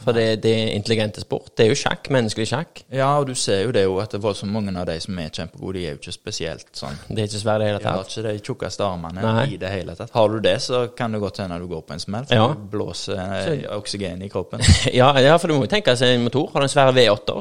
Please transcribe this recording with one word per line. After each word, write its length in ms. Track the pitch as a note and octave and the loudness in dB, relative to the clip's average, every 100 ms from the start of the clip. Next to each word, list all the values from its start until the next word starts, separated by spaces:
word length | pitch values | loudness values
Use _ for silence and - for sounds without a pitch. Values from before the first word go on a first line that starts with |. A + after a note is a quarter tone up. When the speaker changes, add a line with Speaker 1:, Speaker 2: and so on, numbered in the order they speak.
Speaker 1:
for 80 | B2+ | 0
det, 280 | A#2 A2+ G#2+ | 2 2 2
det 120 | A2+ | 2
er 200 | A2+ A2 G#2 | 2 0 -2
intelligente 420 | A2 A2 G#2+ - | 0 0 0 -6
sport. 360 | - - - - | -6 -8 -4 2
Det 100 | A2+ | 4
er 20 | |
jo 40 | |
sjakk, 300 | C#3+ - - - | 4 0 -4 0
menneskelig 360 | C3 A2 A2 G#2+ | 0 0 -2 -4
sjakk. 380 | B2 E3+ - - | -4 -6 -16 -8
Speaker 2:
Ja, 260 | C3 C3+ D3 | -2 2 2
og 80 | C3 | 0
du 80 | |
ser 300 | B2+ - G2 | -2 0 2
jo 80 | A2+ | 2
det 100 | A#2 | 4
jo 160 | F#2+ F#2 | 2 2
at 120 | G#2+ | -2
det 100 | G2+ | -2
var 120 | G#2 | -2
så 120 | F#2+ G2 | -2 -4
mange 240 | A2 G2+ F#2 | -4 -2 -4
av 80 | F2 | -4
de 140 | E2 | -6
som 180 | - F2+ | -6 -6
er 120 | D#2 | -6
kjempegode, 420 | - E2+ F#2+ F#2+ | -8 -10 -10 -8
de 100 | F#2+ E2+ | -6 -6
er 40 | C#2+ | -8
jo 20 | |
ikke 140 | F2 | -12
spesielt 520 | - - - D#2+ - - | -12 -10 -8 -8 -8 -14
sånn. 220 | - C2+ C#2+ - | -12 -12 -12 -6
Speaker 1:
Det 100 | G#2+ | -4
er 80 | G#2+ | -4
ikke 160 | G#2+ | -2
svært 140 | A2 G#2+ | 0 2
i 20 | |
det 80 | G#2 | 0
hele 120 | G#2 | 0
Speaker 2:
De 40 | G#2 | -2
har 100 | F#2 | -4
Speaker 1:
tatt. 20 | F#2+ | -4
Speaker 2:
ikke 80 | A2+ | -6
de 160 | A2 G#2 | -6 -6
tjukkeste 420 | - A#2 F#2 - G2+ | -8 -8 -8 -4 -4
armene 340 | F2 E2 F2+ | -4 -8 -4
Speaker 1:
Nei. 220 | A2 A2+ B2 | 0 0 0
Speaker 2:
i 20 | F2+ | -4
det 140 | F#2 | -6
hele 240 | G2 E2+ E2+ | -6 -8 -10
tatt. 140 | A2 | -2
Har 140 | A#2+ G#2+ | 2 4
du 100 | A2 | 4
det, 160 | F#2 A2+ | 2 2
så 240 | - B2 A#2+ | 0 -2 -2
kan 160 | - A#2 | -4 -4
det 100 | G#2+ | -2
godt 180 | G2 - | -4 -6
hende 200 | F#2+ E2+ | -8 -8
du 80 | F2+ | -8
går 160 | D#2+ | -10
på 100 | - | -10
en 40 | D2+ | -10
smell, 260 | - G#2+ | -8 -8
for 100 | C#3+ | 0
Speaker 1:
Ja. 120 | A#2 A#2 | 4 4
Speaker 2:
du 0 | G#2+ G2 | 2 -6
blåser, 480 | G#2 G2 - - G2 | -6 -6 -6 -6 -6
eh, 480 | F#2+ F#2+ G2 D3 - | -4 -4 -4 -4 -6
Speaker 1:
Så 20 | G#2 | -8
Speaker 2:
oksygen 400 | - G2+ F#2 F2+ | -8 -6 -6 -8
i 60 | G2 | -6
kroppen. 320 | G2 F2+ G#2+ A#2 - | -6 -6 0 4 4
Speaker 1:
<laughs> 160 | B2 | 4
Ja, 180 | B2 C3 C#3 | 4 6 6
ja, 180 | C3+ E3 | 6 6
for 100 | F3 | 4
du 60 | |
må 80 | D3 | 0
jo 40 | G#2+ | 2
tenke 300 | G#3 C#3 B2 | 2 2 4
seg 180 | B2 | 4
en 80 | B2 | 2
motor. 280 | A#2+ C3 F3 | 2 0 0
Har 80 | D3 | 0
du 40 | |
en 40 | C#3 | 2
svær 240 | C#3+ C3 | 4 6
V 140 | B2+ A2 | 6 6
åtte, 260 | G2+ - - | 4 0 -4